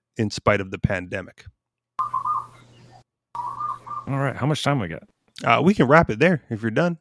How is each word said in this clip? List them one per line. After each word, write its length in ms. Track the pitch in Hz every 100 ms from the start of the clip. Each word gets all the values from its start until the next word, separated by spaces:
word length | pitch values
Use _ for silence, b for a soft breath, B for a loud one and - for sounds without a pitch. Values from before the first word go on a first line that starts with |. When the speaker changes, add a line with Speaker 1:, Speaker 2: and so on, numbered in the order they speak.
| _ -
Speaker 1:
in 120 | 107
spite 320 | - 117 101
of 120 | 95
the 60 | 95
pandemic. 680 | - 95 90 98 90 - - _ _ _ _ - - 1047 - 1077 - - - - - - _ _ _ - - - - - - - -
Speaker 2:
All 100 | 135
right. 160 | 139
How 120 | - 139
much 180 | 147
time 160 | 143 143
we 80 | 90
got? 160 | 78 - _ _ -
Speaker 1:
Uh, 180 | 127 117
we 100 | 160
can 140 | 214 127
wrap 240 | 156 165
it 80 | 110
there 240 | 165 156 -
if 120 | 110
you're 100 | 113
done. 260 | 117 175 165